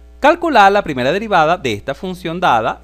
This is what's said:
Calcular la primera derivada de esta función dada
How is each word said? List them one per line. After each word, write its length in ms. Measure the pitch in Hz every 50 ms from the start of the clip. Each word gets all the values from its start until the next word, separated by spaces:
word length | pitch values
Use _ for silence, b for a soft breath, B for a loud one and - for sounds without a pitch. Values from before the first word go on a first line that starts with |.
| - - - -
Calcular 500 | - 285 339 349 349 330 285 220 196 196
la 120 | 202 208 196
primera 280 | 170 147 127 123 131
derivada 460 | 160 202 226 214 202 175 156 156 175 -
de 160 | - 127 104
esta 200 | 101 - - 135
función 460 | - - 185 185 180 180 170 160 180
dada 400 | 180 160 131 113 113 135 - -